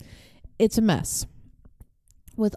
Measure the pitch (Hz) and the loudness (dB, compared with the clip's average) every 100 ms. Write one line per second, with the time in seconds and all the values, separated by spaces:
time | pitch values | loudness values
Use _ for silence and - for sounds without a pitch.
0 | - - - - - - 220 - 220 131 | -16 -20 -20 -20 -14 0 0 2 2 2
1 | - - - - - - - - - _ | -2 -6 -8 -12 -20 -20 -20 -20 -20 _
2 | _ _ - - 214 | _ _ -12 -2 -2